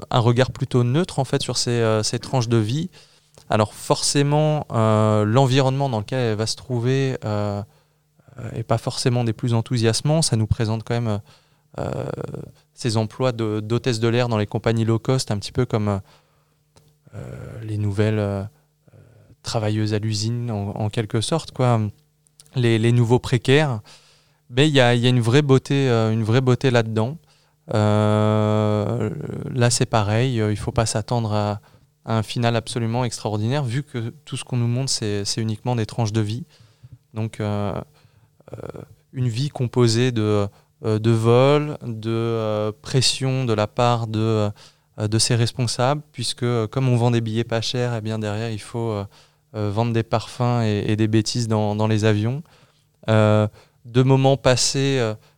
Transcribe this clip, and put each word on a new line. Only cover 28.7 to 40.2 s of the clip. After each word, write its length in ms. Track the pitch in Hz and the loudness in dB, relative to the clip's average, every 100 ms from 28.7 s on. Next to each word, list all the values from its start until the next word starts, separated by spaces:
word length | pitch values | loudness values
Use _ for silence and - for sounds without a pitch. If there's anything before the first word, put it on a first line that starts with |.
| 104 104 120 107 - - - - | 0 -2 -2 -4 -6 -8 -10 -6
là, 160 | 127 120 | 0 0
c'est 160 | - 127 | 2 0
pareil, 540 | 113 101 110 131 117 | 2 2 2 0 0
euh, 100 | 107 | 0
il 60 | 104 | -2
faut 140 | - | -2
pas 140 | 120 110 | -2 0
s'attendre 480 | 113 - 120 110 | -2 -2 -2 0
à, 280 | 104 104 101 - _ _ _ - | 0 -2 -4 -10 _ _ _ -2
à 120 | 113 | -2
un 60 | |
final 320 | 107 127 117 117 | -2 0 0 0
absolument 480 | - 123 113 120 127 | -2 -4 -2 -2 -4
extraordinaire, 580 | - 110 104 110 147 | -4 -4 -2 0 -2
vu 200 | 127 127 | -2 -4
que 300 | 135 123 113 147 - | -6 -8 -8 -10 -14
tout 120 | 131 | -12
ce 60 | |
qu'on 140 | - 123 | -6 -2
nous 100 | 117 | 0
montre, 240 | 120 135 | 0 -2
c'est, 340 | - 107 101 98 | -4 -2 -4 -4
c'est 160 | - | -4
uniquement 340 | 110 107 123 120 | -4 -4 -4 -2
des 100 | 107 | -4
tranches 280 | - 110 | -2 -2
de 80 | 110 | -2
vie. 240 | 104 117 170 _ _ _ - - _ | -2 -6 -10 _ _ _ -20 -20 _
Donc, 260 | 110 110 - | -8 -8 -6
euh, 340 | 107 104 101 - - _ _ _ _ _ - | -4 -4 -4 -6 -10 _ _ _ _ _ -18
euh, 280 | - - - - - _ | -14 -14 -14 -18 -20 _
une 140 | 135 123 | -4 -2
vie 220 | 110 143 | -2 -4
composée 600 | - 120 127 120 110 127 | -4 -2 2 4 4 0
de, 360 | 117 | 0